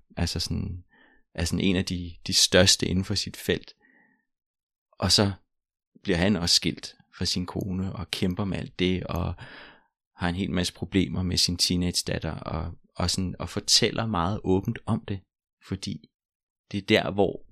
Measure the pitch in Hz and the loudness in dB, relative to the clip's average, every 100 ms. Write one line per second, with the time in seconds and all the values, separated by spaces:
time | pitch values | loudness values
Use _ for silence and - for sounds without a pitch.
0 | _ - 85 - - 87 85 90 - _ | _ -4 -2 -2 -2 -4 -4 -8 -14 _
1 | _ _ _ - 85 87 92 90 92 92 | _ _ _ -4 -2 2 2 2 0 -4
2 | 87 82 - 95 - 92 90 - 90 92 | -6 -10 -2 2 6 8 8 6 2 0
3 | 95 98 - - - 87 - - _ _ | 0 -2 -4 -6 -2 -2 -4 -20 _ _
4 | _ _ _ _ _ _ _ _ _ - | _ _ _ _ _ _ _ _ _ -4
5 | 98 - 101 95 _ _ _ _ _ - | 2 4 4 0 _ _ _ _ _ -10
6 | - 85 95 95 87 - 85 - - - | -2 2 2 2 4 2 2 -4 -10 -18
7 | _ - 92 95 90 - 98 92 95 - | _ -6 -4 -2 -4 -4 -4 -2 -4 -6
8 | - - 95 90 98 82 - - 90 92 | -6 -2 -2 -2 -2 -4 -6 0 0 0
9 | - 85 87 87 - - - - _ _ | -2 -4 -2 -4 -12 -18 -20 -20 _ _
10 | _ - 90 87 98 90 90 - 90 98 | _ -6 -4 -2 -2 0 -2 -4 -2 0
11 | 90 92 92 87 - 90 - 90 87 - | 2 0 -2 0 0 2 0 2 0 -2
12 | - 82 82 - - 78 85 - _ - | -2 -4 -4 -6 -6 -6 -6 -10 _ -4
13 | 90 - 92 - 92 - - - 107 - | -2 0 -4 -4 -8 -6 2 4 4 0
14 | 113 92 85 107 - 92 117 110 - 113 | -2 0 0 0 2 2 2 -4 -2 -2
15 | - 98 - _ _ _ - 95 - 76 | -2 -8 -10 _ _ _ -8 -6 -6 -8
16 | - _ _ _ _ _ - 101 - 107 | -12 _ _ _ _ _ -10 -4 2 2
17 | - 101 95 - - | 2 0 0 0 -12